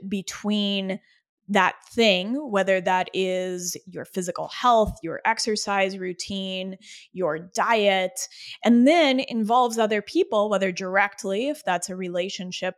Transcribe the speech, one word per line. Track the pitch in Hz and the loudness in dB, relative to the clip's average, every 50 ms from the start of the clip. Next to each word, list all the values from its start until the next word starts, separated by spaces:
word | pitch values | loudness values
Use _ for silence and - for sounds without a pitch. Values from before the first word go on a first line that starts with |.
| - 196 | -6 -6
between | 208 190 170 - - - - 208 214 208 202 202 202 196 190 190 190 214 - _ _ _ _ _ _ _ _ - | -6 -6 -6 -8 -12 -8 -4 -2 -2 0 0 0 -2 -2 -4 -4 -6 -8 -10 _ _ _ _ _ _ _ _ 0
that | 202 196 185 - - - - - | 2 4 4 2 0 -4 -12 -6
thing, | - 233 226 214 185 180 185 214 247 294 311 247 | 0 2 4 4 4 2 0 -4 -6 -6 -4 -2
whether | 202 196 185 190 190 185 | -2 0 2 2 2 2
that | 175 190 185 185 180 - | 2 2 0 0 0 -2
is | - 185 190 185 185 185 185 185 180 180 175 175 - - - 185 | -2 -2 -2 -2 -2 -2 -4 -4 -6 -6 -6 -8 -10 -10 -12 -14
your | 175 156 - | -12 -12 -12
physical | - - 190 180 180 - 156 156 | -8 -8 -6 -6 -6 -6 -8 -10
health, | - - - 247 247 233 226 214 - - - | -10 -6 0 4 4 6 6 4 2 0 -6
your | - 160 147 - - | -8 -8 -8 -2 -2
exercise | 214 226 - - 233 214 208 - 208 202 196 196 190 196 190 | -2 0 0 -2 -2 -2 -2 -2 -2 0 0 0 0 -2 -4
routine, | 185 185 175 - - - 196 190 190 190 190 185 185 190 185 185 - - - - - _ | -8 -8 -8 -8 -10 -8 -8 -8 -6 -6 -6 -6 -8 -8 -10 -12 -16 -20 -20 -20 -20 _
your | - 185 180 151 156 160 | -6 -2 -2 -2 -2 -4
diet, | 175 180 - 233 190 220 233 220 202 202 190 190 185 185 - - - - - - - - - - - | -6 -6 -4 -2 0 2 2 4 4 4 4 2 0 -2 -4 -8 -12 -12 -14 -16 -18 -18 -12 0 2
and | 220 240 240 247 | 4 6 8 8
then | 285 339 349 311 269 254 262 | 8 6 6 6 4 4 0
involves | - - 240 226 214 208 233 254 247 240 226 | -2 -2 -4 -2 0 2 4 4 4 2 2
other | 226 220 208 220 208 | 0 0 2 0 -2
people, | - - - 330 370 - 226 208 208 214 | -2 -2 0 0 0 2 2 2 2 2
whether | 202 190 196 190 | 2 0 0 0
directly, | 180 - 190 185 185 196 202 202 - - - 196 196 208 254 294 | -2 -4 -4 0 2 2 2 0 -2 -6 -6 -4 -2 -2 -2 -2
if | 294 - - | -4 -4 -4
that's | 196 180 170 - - | -4 -2 -2 -4 -6
a | 185 | -8
relationship | 185 185 180 180 175 180 190 - - 180 180 - - 185 185 - | -8 -6 -4 -4 -4 -4 -4 -6 -8 -10 -10 -8 -6 -6 -6 -6